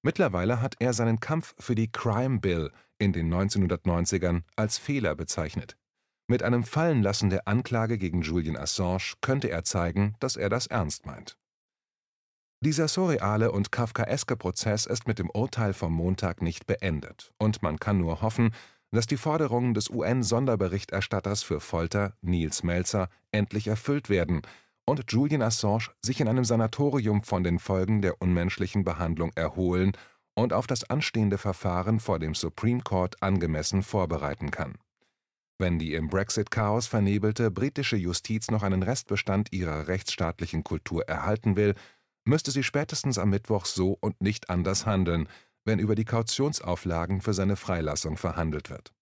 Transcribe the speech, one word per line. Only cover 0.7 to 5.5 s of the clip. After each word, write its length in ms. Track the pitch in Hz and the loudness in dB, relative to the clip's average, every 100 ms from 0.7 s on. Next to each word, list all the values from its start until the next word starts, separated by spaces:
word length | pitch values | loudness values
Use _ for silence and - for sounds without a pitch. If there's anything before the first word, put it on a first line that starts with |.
| - | 0
er 140 | 123 | 0
seinen 260 | 117 117 113 | 2 2 2
Kampf 360 | - 160 - - | 0 -2 -4 -12
für 180 | - 113 | -2 0
die 160 | 113 | 0
Crime 480 | - 120 107 131 120 | 0 0 0 0 0
Bill 320 | 98 85 76 - _ _ | 0 0 -2 -8 _ _
in 120 | 98 | 0
den 160 | 85 82 | 2 0
neunzehnhundertneunzigern 1120 | 87 98 101 90 87 90 85 90 95 87 87 - - | 0 0 2 2 0 0 0 2 2 2 0 -2 -4
als 220 | 107 - | -2 -2
Fehler 380 | - 139 98 76 | -4 -2 -2 -2
bezeichnet. 640 | 80 - 78 | -4 -4 -4